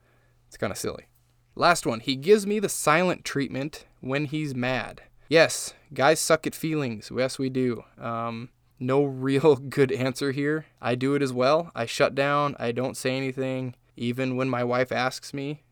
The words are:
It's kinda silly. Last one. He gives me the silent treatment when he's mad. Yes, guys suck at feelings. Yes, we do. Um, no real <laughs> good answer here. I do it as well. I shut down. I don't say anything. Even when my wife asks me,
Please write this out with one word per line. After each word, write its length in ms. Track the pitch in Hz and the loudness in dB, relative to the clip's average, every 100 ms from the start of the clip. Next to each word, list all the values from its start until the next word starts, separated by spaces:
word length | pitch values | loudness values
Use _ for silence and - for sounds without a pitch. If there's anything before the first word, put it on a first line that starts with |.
| _ _ _ _ _ | _ _ _ _ _
It's 100 | - | -6
kinda 180 | 110 - | -6 -4
silly. 320 | 107 - - _ _ _ _ - | -6 -8 -14 _ _ _ _ 0
Last 300 | 151 170 151 | 2 2 0
one. 160 | 113 | -4
He 140 | 131 131 | -4 -2
gives 280 | 147 214 202 | 4 4 4
me 140 | 214 | -2
the 100 | 202 | -2
silent 540 | - - 156 180 - | -2 2 4 2 -2
treatment 600 | - 143 135 131 147 - - - | -4 -4 -4 -4 -8 -12 -20 -12
when 240 | 127 139 147 | -4 -2 -2
he's 280 | 156 151 | -4 -4
mad. 500 | 135 123 127 101 - - _ - | -2 -2 -2 -4 -12 -20 _ 2
Yes, 460 | 160 151 - - - - | 6 6 2 -8 -14 -10
guys 260 | 131 135 160 | 2 4 4
suck 260 | - 160 147 | 4 2 0
at 80 | |
feelings. 580 | - 165 156 135 107 - 120 | -6 -4 -2 -2 -6 -8 -2
Yes, 240 | 127 - | -2 -2
we 100 | 131 | -4
do. 340 | 131 127 113 - - | 0 -2 -2 -10 -12
Um, 520 | 123 117 117 113 123 _ _ - | -8 -6 -6 -8 -12 _ _ -8
no 240 | 127 135 | 0 2
real 520 | 143 131 131 135 156 131 | 2 0 0 4 6 4
<laughs> 140 | 139 | 2
good 220 | 143 131 | 2 2
answer 400 | 131 131 127 143 | 2 -2 -2 -4
here. 340 | 131 143 156 151 - | -2 -2 -2 -6 -8
I 140 | 120 123 | -4 0
do 200 | 131 143 | 0 0
it 60 | |
as 120 | 135 | 0
well. 380 | 123 127 156 170 | 2 4 2 0
I 120 | 117 117 | -6 -4
shut 280 | - 143 | 2 2
down. 420 | 135 139 143 143 - | 2 0 2 0 -2
I 120 | 117 | -4
don't 260 | 120 131 - | -2 -4 -4
say 180 | 131 131 | -4 -2
anything. 600 | 135 131 131 131 127 - _ - | -4 -4 -4 -4 -6 -10 _ -6
Even 380 | 120 120 131 127 | -4 -2 -2 0
when 140 | 131 | 0
my 140 | 123 | 0
wife 280 | 123 123 127 | 0 0 0
asks 420 | 117 127 - - | 0 -2 -4 -10
me, 300 | 143 139 151 _ | -8 -8 -8 _